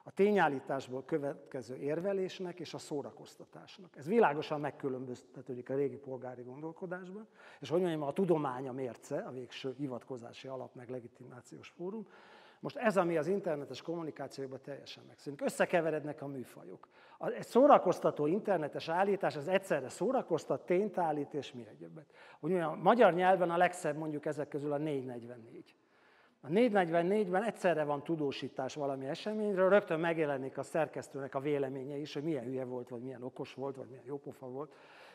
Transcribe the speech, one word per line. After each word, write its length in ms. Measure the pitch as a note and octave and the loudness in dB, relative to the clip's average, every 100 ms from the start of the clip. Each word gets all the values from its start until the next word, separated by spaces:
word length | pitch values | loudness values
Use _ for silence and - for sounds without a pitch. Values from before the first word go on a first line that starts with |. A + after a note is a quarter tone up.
a 80 | - | -6
tényállításból 920 | - G3+ G3+ D#3+ C3+ - C#3 B2 B2+ | 4 6 6 6 4 -2 -4 -4 -8
következő 720 | C3 D#3+ C#3 D#3+ - C3+ A#2 B2+ | -2 -2 -2 -6 -10 -10 -10 -6
érvelésnek 840 | C#3 D#3 F#3+ G3 F#3 - F3+ E3+ | -4 -2 -2 -2 -2 -6 -10 -10
és 140 | D3+ | -10
a 40 | C#3+ | -10
szórakoztatásnak. 1160 | - D3 A#2 G#2+ C#3+ - E3 - D#3+ - F3+ - | -6 -6 -6 -12 -18 -20 -20 -20 -20 -20 -20 -12
Ez 100 | C#3+ | 0
világosan 540 | A#3 F3 D3 C#3+ D3+ | 6 6 4 -2 -2
megkülönböztetődik 1120 | D3 - C#3 B2+ C3 B2 - - C3 B2 A#2+ | -4 -4 -4 -4 -6 -10 -12 -16 -10 -10 -4
a 40 | |
régi 220 | C3+ C#3 A#2+ | 0 -2 -4
polgári 460 | B2+ C3 B2+ B2 | -10 -10 -10 -12
gondolkodásban, 840 | B2 C3 D#3+ E3 F#3 F3+ F#3 G3+ A3 - - - | -14 -12 -12 -10 -10 -10 -10 -14 -16 -20 -20 -14
és 80 | C#3 | -2
hogy 120 | E3 | 0
mondjam, 220 | F#3 D#3 | 2 0
a 100 | C#3+ | -2
tudomány 560 | E3 F#3 D#3+ C#3+ B2 C3+ | 2 4 4 2 -2 -4
a 40 | |
mérce, 460 | B2+ C3 A2 - D3 | -4 -6 -6 -6 -6
a 120 | G#3+ | -6
végső 440 | B2+ B2 - C3+ B2+ | -10 -12 -8 -8 -6
hivatkozási 720 | C#3+ A#2 - B2+ A#2 A2+ C3+ | -6 -6 -8 -10 -12 -14 -10
alap 260 | C3 A#2+ | -10 -10
meg 160 | C3+ A#2 | -12 -10
legitimációs 760 | B2+ A#2 - B2+ B2 - D3 - | -10 -10 -16 -18 -18 -18 -18 -18
fórum. 380 | - F3 A3 G3 - - - - - | -12 -8 -8 -10 -16 -20 -20 -20 -12
Most 160 | - C#4+ | -10 -2
ez, 200 | A#3 F#3+ | 2 4
ami 200 | F3 E3 | 4 2
az 100 | D3 | 2
internetes 560 | G3+ F#3+ D3 B2+ B2+ | 0 0 -2 -4 -8
kommunikációban 800 | - E3+ D#3 C3 C3+ - C3+ C3 | -6 -6 -6 -8 -10 -10 -10 -10
teljesen 420 | - C3+ - - B2+ | -12 -14 -14 -16 -18
megszűnik. 340 | B2 D3 C#3 | -16 -12 -4
Összekeverednek 800 | C4+ - F3+ F3+ D#3+ D3+ D3 - | -2 0 2 2 2 0 -4 -8
a 40 | C#3 | -8
műfajok. 600 | C3+ A2+ - D3 F#2 - - - - | -10 -12 -16 -18 -18 -20 -20 -20 -8
A, 100 | - | -6
egy 180 | A3+ - | -6 2
szórakoztató 800 | A#3 C#4+ A3+ F#3 E3+ E3 - D3 | 8 10 10 8 2 2 2 2
internetes 600 | G3+ - F3+ D3 D3 D#3+ | 0 2 0 0 -6 -2
állítás, 480 | E3+ G3+ F#3+ D#3+ D3+ | 0 2 2 0 -2
az 120 | C#3+ | 0
egyszerre 400 | F#3+ F#3+ D#3 B2+ | 0 2 0 -2
szórakoztat, 800 | - F#3+ C4 F3+ D#3+ - C#3 - | -2 0 0 0 -2 0 -2 2
tényt 320 | F3+ G#3 F#3+ | 2 2 0
állít, 360 | E3+ D3+ C#3+ | 0 0 -2
és 180 | D3 B2+ | -6 -8
mi 140 | B2 G#2+ | -10 -14
egyebet. 440 | C#3+ E3 D#3+ C#3+ - - - | -16 -16 -18 -20 -20 -20 -8
Úgy 100 | D#3 | 0
mondjam, 220 | F#3 D#3+ | 0 0
a 100 | D#3+ | 2
magyar 300 | E3+ A#3+ G#3 | 6 10 10
nyelven 380 | E3 F#3 F#3+ F3 | 8 6 6 4
a 60 | E3+ | 4
legszebb 400 | F3 F3+ D#3 D3 | 4 4 -2 -2
mondjuk 300 | D#3 D3 D#3 | -4 -4 -4
ezek 220 | D3 C#3+ | -4 -4
közül 240 | D3 D3 | -4 -2
a 60 | C#3+ | -2
négy 260 | D#3 C#3 | -2 -2
negyvennégy. 720 | B2+ A#2+ A#2 A#2+ A#2 - - _ _ _ _ _ _ _ | -4 -8 -12 -16 -18 -18 -20 _ _ _ _ _ _ _
A 80 | C#3 | 0
négy 240 | F#3 B3 | 4 6
negyvennégyben 720 | G#3 E3+ E3+ F3 G#3+ F#3+ F#3 | 6 4 4 4 2 2 0
egyszerre 400 | A3+ - F#3 D3+ | 0 0 2 2
van 180 | D3 C#3+ | 2 -2
tudósítás 720 | C#3 E3 C#3+ B2 B2+ - C3 | -2 0 0 -2 -6 -6 -6
valami 320 | D#3 C#3+ C3+ C3+ | -4 -4 -4 -4
eseményről, 640 | E3 G#3+ G#3+ G#3 F#3 F#3 | -6 -4 -2 0 4 6
rögtön 320 | G3+ G3 D#3+ | 6 4 0
megjelenik 580 | E3+ E3 D3 C3+ C3 C#3 | 0 0 0 0 -4 -8
a 40 | |
szerkesztőnek 720 | C3 E3+ D3+ C#3 A#2 C#3 C3+ | -4 -2 -2 -4 -10 -8 -6
a 60 | C#3 | -4
véleménye 560 | C#3+ C#3+ C3+ C#3 C3 C#3+ | -2 0 -2 -4 -8 -8
is, 180 | D3 | -8
hogy 80 | D3+ | -6
milyen 220 | D3+ D3 | -2 -2
hülye 200 | A#2 C3+ | -2 -4
volt, 240 | B2 B2 A#2+ | -4 -6 -8
vagy 140 | A#2+ | -8
milyen 200 | C3 A#2+ | -10 -10
okos 320 | B2+ - C3+ | -10 -10 -10
volt, 220 | - C#3 C3 | -8 -8 -8
vagy 120 | A2+ | -12
milyen 160 | B2+ | -16
jópofa 420 | A#2 C#3+ C#3+ B2+ B2+ | -10 -10 -10 -14 -10
volt. 260 | C3 D3 - - - - | -10 -10 -14 -20 -20 -20